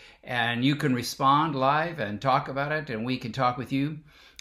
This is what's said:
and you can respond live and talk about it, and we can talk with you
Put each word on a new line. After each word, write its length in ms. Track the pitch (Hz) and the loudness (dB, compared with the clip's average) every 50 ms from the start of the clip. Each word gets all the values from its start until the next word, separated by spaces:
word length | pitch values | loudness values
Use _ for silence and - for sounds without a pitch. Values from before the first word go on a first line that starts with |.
| - - - _ - | -20 -20 -20 _ -10
and 420 | - 123 120 117 117 120 120 127 | -6 -2 -2 0 0 0 2 2
you 100 | 139 - | 2 2
can 180 | 147 156 139 127 | 2 2 0 0
respond 640 | 120 120 - - - 139 135 139 147 160 165 139 | 0 -2 -6 -4 2 4 4 6 6 4 2 0
live 440 | 131 131 135 147 156 160 175 160 143 | 2 2 2 2 2 0 -2 -4 -4
and 220 | 107 101 104 98 | -4 -4 -4 -2
talk 280 | 135 135 127 143 139 151 | 2 2 2 2 0 -2
about 220 | 131 135 143 151 | -4 -4 -4 -2
it, 180 | 151 156 156 131 | -2 -4 -4 -4
and 160 | 117 107 117 | -6 -6 -4
we 120 | 127 127 | -4 -4
can 140 | 127 - 113 | -4 -4 -6
talk 260 | 107 135 131 123 123 | -2 0 0 0 0
with 140 | 135 117 120 | -2 -6 -4
you 280 | 135 135 139 151 156 151 - - _ - - - - - | -2 -2 -2 -2 -4 -10 -14 -20 _ -20 -20 -20 -20 -20